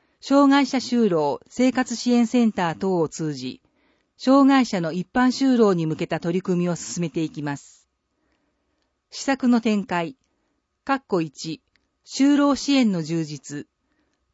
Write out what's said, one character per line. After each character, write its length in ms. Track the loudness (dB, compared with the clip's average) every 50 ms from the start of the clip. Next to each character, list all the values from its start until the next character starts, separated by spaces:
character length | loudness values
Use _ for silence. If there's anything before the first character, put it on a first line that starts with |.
| _ _ _ _
障 280 | -2 2 4 4 6 6
害 180 | 6 4 2
者 120 | 0 -2 -4
就 300 | -4 -2 0 2 2 2
労、 320 | 2 2 0 0 -2 -4 _ _
生 240 | -2 0 0 0 0
活 240 | 0 -4 -4 -6
支 160 | -6 -2 0 2
援 160 | 2 2 2
セ 160 | 2 2 2
ン 80 | 2 0
タ 180 | -2 -4 -4
ー 80 | -4 -4
等 220 | -2 -2 0 0
を 80 | -2 -2
通 260 | -4 -6 -6 -6 -6
じ、 260 | -6 -8 -10 -12 -14 _ _ _ _ _ _ _ _ _ _ _
障 320 | -4 0 4 4 6 6 6
害 160 | 4 4 2
者 160 | 0 -2 -4
の 120 | -4 -4 -4
一 140 | -6 -8 -4 -2
般 160 | 0 2 2
就 280 | 0 0 0 2 4
労 180 | 4 4 4 2
に 120 | 2 0
向 100 | -2 -4
け 100 | -4 -6
た 140 | -6 -6 -6
取 140 | -4 -4 -4
り 60 | -4 -2
組 180 | -2 -2 -2
み 80 | -2 -2
を 80 | -4
進 240 | -6 -8 -10 -8 -6
め 100 | -6 -4
て 120 | -4 -4 -6
い 80 | -6
き 120 | -6 -8 -8
ま 140 | -8 -8
す。 320 | -10 -12 -18 _ _ _ _ _ _ _ _ _ _ _ _ _ _ _ _ _ _ _ _ _ _ _ _ _ _ _ _
施 140 | -18 -8 -6
策 240 | -4 -4 0 0 2
の 120 | 2 2
展 240 | 2 0 -2 -2 -4
開。 320 | -4 -4 -6 -6 -6 -10 _ _ _ _ _ _ _ _ _ _ _ _ _ _
か 100 | -4 -4
っ 100 | -4 -4
こ 140 | -4 -2 -2
一、 420 | -2 -4 -8 -12 -12 -12 -12 -12 _ _ _ _ _ _ _ _ _
就 320 | -8 -2 0 2 4 4
労 200 | 4 4 2 0
支 160 | 0 0 0 2
援 200 | 2 2 2 0
の 100 | -2 -4
充 220 | -4 -4 -4 -4
実。 420 | -6 -10 -14 -14 -14 -14 -14 -14 _ _ _ _ _ _ _ _ _ _ _ _ _